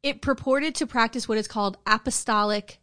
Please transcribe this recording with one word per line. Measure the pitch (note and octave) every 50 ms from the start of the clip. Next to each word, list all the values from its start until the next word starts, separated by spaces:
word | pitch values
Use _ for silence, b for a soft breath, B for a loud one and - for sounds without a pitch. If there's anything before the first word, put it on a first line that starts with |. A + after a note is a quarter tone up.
| -
it | C#4 C#4 -
purported | - C#4 C4+ - - C4 C4 C#4 C#4+ D#4+ -
to | - D#4
practice | A#3 - B3 A3+ A3+ - B3 - -
what | A3 G#3+
is | G#3+ -
called | - A3 G3+ G3 G3 - _ G#3
apostolic | G#3+ A3+ - C4 - - - - A3 G#3 G#3 G#3 G#3+ G#3 G3+ - - _